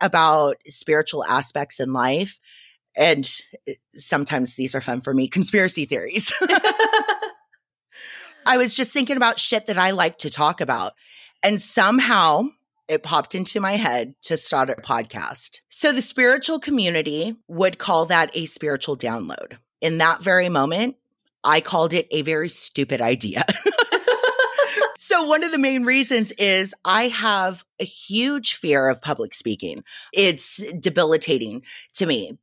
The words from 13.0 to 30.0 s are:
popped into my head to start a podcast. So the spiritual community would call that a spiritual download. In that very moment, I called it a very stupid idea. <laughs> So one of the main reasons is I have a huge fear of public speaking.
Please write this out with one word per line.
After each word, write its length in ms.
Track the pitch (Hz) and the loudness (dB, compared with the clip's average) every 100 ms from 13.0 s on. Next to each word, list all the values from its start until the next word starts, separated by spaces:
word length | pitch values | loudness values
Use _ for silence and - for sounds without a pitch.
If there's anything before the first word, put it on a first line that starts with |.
popped 320 | 151 156 147 185 | 0 0 0 -6
into 240 | 185 214 | -4 -4
my 120 | 196 | -2
head 420 | 208 208 123 120 - | 0 0 -2 -4 -10
to 120 | - 160 | -6 -4
start 360 | - 147 131 | -2 0 0
a 20 | |
podcast. 840 | 120 - 120 113 113 71 - - - _ | -4 -4 -4 -4 -8 -10 -8 -12 -14 _
So 220 | - 302 | -2 0
the 100 | 269 | 0
spiritual 560 | 269 - 247 269 - 320 | -2 2 4 4 0 -4
community 800 | - 277 185 170 151 151 185 226 _ | -2 0 0 0 -2 -4 -6 -8 _
would 300 | 165 190 180 | 0 0 0
call 300 | - 170 165 | 0 0 2
that 240 | 170 160 | 2 0
a 120 | 165 160 | -4 -8
spiritual 520 | - 151 139 - 139 | -6 -4 -4 -4 -6
download. 600 | 123 113 82 - - - _ _ | -4 -6 -8 -12 -14 -18 _ _
In 200 | 160 165 | -2 2
that 240 | 160 165 | 2 2
very 260 | 175 180 180 | 2 2 2
moment, 460 | 160 139 170 240 269 _ _ _ _ | 2 0 0 -4 -6 _ _ _ _
I 180 | - 156 | 2 2
called 320 | 160 175 165 | 2 0 2
it 140 | 170 - | 0 -2
a 140 | 156 | -4
very 260 | 147 156 165 | -2 -2 -4
stupid 500 | - - - 135 127 | -6 -8 -4 -2 0
idea. 460 | 117 123 110 - - | 0 0 -2 -2 0
<laughs> 60 | - 392 - 453 453 - 480 508 - - - 554 - - - | 0 0 0 0 0 0 0 0 0 0 2 0 2 -2 -2
So 260 | - 370 | 0 0
one 200 | 302 311 | 4 2
of 80 | 330 | 2
the 60 | 320 | 0
main 280 | 269 262 247 | 0 2 2
reasons 460 | 262 254 240 220 | 2 2 0 0
is 420 | - 202 190 190 - 180 | 0 2 2 0 -4 0
I 220 | 196 240 | 2 2
have 580 | 226 220 202 185 180 - _ | 0 0 2 0 -4 -16 _
a 40 | |
huge 720 | 190 - - 208 254 285 226 | -10 -10 -4 -2 0 -2 -4
fear 360 | - 170 139 131 | -4 0 2 2
of 120 | 123 | 0
public 320 | 147 143 110 | -4 -4 -4
speaking. 500 | - 117 104 90 82 - - | -6 -6 -6 -8 -10 -14 -20